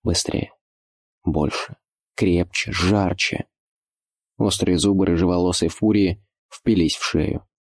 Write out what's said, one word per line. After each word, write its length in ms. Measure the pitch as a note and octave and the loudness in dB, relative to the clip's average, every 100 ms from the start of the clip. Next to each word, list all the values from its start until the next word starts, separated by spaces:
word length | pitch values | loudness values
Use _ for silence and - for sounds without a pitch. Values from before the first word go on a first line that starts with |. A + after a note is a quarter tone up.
Быстрее. 480 | A2+ E2+ - - - _ _ _ _ _ _ _ | -2 -2 -2 -4 -6 _ _ _ _ _ _ _
Больше. 520 | - D#2 C#2+ - - - _ _ _ | -2 0 0 -4 -10 -16 _ _ _
Крепче. 560 | - G2 F2 F2 - - | -2 2 2 0 -4 -6
Жарче. 760 | F2+ F2+ G#2 F#2 F#2 - - - _ _ _ _ _ _ _ _ - | -2 0 2 0 -2 -4 -4 -10 _ _ _ _ _ _ _ _ -4
Острые 420 | G#2 - F#2+ F2 | -2 0 0 2
зубы 260 | G2+ F#2+ | 2 2
рыжеволосой 640 | F#2 E2+ F2+ F2+ F2+ F2 E2+ | 2 2 2 2 0 0 -4
фурии — 540 | - G#2+ G#2 F#2+ F#2+ _ _ _ | 0 2 4 2 -2 _ _ _
впились 440 | - A2+ G#2 D#2+ | -6 0 2 2
в 80 | - | -2
шею. 420 | - F2 - - _ _ _ | -2 -2 -2 -4 _ _ _